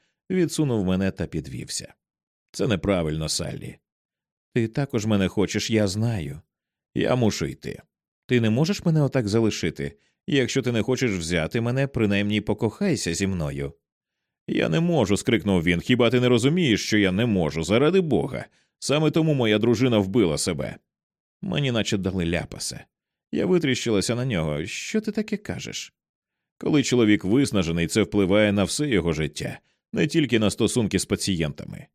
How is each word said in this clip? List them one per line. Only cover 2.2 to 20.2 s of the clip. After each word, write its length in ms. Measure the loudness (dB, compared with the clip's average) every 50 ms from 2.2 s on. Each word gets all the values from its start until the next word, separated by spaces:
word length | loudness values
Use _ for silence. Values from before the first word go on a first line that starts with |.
| _ _ _ _ _ _ -6
«Це 140 | -4 -2
неправильно, 600 | 0 0 0 0 0 0 0 0 -2 -2 -4 -4 -4
Саллі. 500 | -4 -4 -6 -6 -10 -10 -12 -14 -16 -18 _ _ _ _ _ _ _ _ _ _ _ _ _ _ -2
Ти 140 | -2 -2 -2
також 380 | -2 -4 -4 -2 -2 -2 0
мене 220 | 2 2 2 2 0
хочеш, 420 | 0 0 -2 0 0 -4 -2 0
я 180 | 0 2 2 0
знаю. 520 | 0 -2 -2 -2 -2 -4 -6 -8 -10 -12 -16 _ _ _ _ _ _ _ _ _ -4
Я 220 | -2 0 0 2
мушу 300 | 2 2 0 0 -2 -4
йти. 360 | -6 -8 -8 -12 -12 -12 -12 -16 _ _ _ _ _ _ _ _
Ти 140 | 0 0 2
не 100 | 2 2
можеш 340 | 2 2 0 0 -2 -2 0
мене 180 | 0 2 2 2
отак 260 | 2 0 0 0 0
залишити? 680 | 2 2 2 2 0 -2 -4 -6 -4 -4 -8 -10 -10 _ _ _ _ _ _
Якщо 360 | -2 0 0 0 0 0 -2 -2
ти 100 | 0 0
не 100 | 0 0
хочеш 280 | 0 0 0 0 0
взяти 500 | -2 -2 -2 -2 -2 0 0 0 -2 -2
мене, 260 | -2 -2 -2 -2 -2
принаймні 540 | -2 0 0 0 2 2 2 0 0 0 -2
покохайся 720 | 0 -2 -2 -2 -2 -4 -2 -2 -2 0 0 0 -2 -2 -2
зі 120 | -2 -2
мною». 460 | -2 -2 -2 -4 -4 -4 -6 -6 -8 -8 _ _ _ _ _ _ _ _ _ _ _ _ _ _ -6
«Я 200 | -2 -2 0 0
не 120 | 0 0
можу», — 360 | 0 2 2 2 2 2 0
скрикнув 460 | 0 0 0 0 0 2 2 0 2 2
він. 180 | 2 0 0
«Хіба 300 | 2 2 2 4 4 4
ти 100 | 4 4
не 80 | 4 4
розумієш, 580 | 4 4 4 2 2 2 2 2 2 0 0
що 120 | 0 2 2
я 140 | 2 2 2
не 140 | 2 0
можу? 360 | 2 2 2 0 0 -2 -2 -2
Заради 380 | 0 2 2 4 4 2 2
Бога. 460 | 2 2 2 0 0 -2 -6 -10 -12 -14 _ _ _ _ _ -10
Саме 320 | -4 -2 0 2 2 2
тому 240 | 2 2 2 2 2
моя 240 | 2 2 2 2 4
дружина 400 | 4 4 4 4 4 4 4 2
вбила 400 | 2 2 2 2